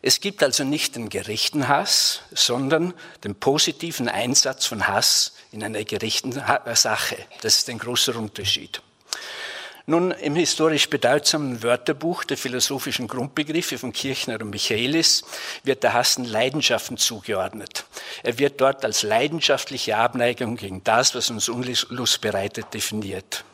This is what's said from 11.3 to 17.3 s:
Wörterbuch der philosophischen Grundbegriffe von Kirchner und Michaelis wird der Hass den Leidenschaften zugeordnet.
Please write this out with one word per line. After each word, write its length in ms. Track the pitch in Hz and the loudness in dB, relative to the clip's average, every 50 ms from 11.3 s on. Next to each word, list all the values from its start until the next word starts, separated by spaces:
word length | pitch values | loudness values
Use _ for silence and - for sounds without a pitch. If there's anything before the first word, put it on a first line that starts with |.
| - 156 147 135 123 113 110 | 0 2 -2 -4 -4 -2 0
Wörterbuch 600 | 117 120 123 - - 156 139 156 170 180 - - | 0 0 2 2 -2 -2 -2 -2 -4 -2 -2 -2
der 140 | - 143 - | -4 -4 -4
philosophischen 720 | - 127 120 127 117 - 143 131 - 139 123 - 127 107 | -4 -4 -2 0 0 0 -2 -4 -4 -4 -4 -4 -4 -4
Grundbegriffe 720 | 123 127 123 131 - - 151 147 156 170 175 - - 117 | -4 -4 -4 -4 -2 -4 -2 0 0 -2 -2 -2 -6 -6
von 120 | - 127 | -6 -6
Kirchner 480 | 107 - - 139 127 - - - 117 110 | -6 -4 -4 -4 -4 -4 -4 -4 -6 -6
und 120 | 113 107 | -6 -8
Michaelis 720 | 98 101 - - 113 107 120 127 147 165 165 - - - - - - - - - - - _ | -4 -4 0 0 2 2 2 2 2 4 4 4 4 2 0 -4 -12 -10 -10 -10 -10 -6 _
wird 180 | 135 131 - | 0 0 2
der 120 | - 156 123 | 2 2 4
Hass 220 | 120 117 - - | 4 4 2 2
den 100 | - 123 | 0 -2
Leidenschaften 720 | 120 110 - 123 135 131 156 131 - 123 107 - - 123 110 | -2 0 0 0 2 0 2 2 2 2 2 0 -4 -2 0
zugeordnet. 880 | - - 120 104 - - | 0 0 0 -4 -4 -4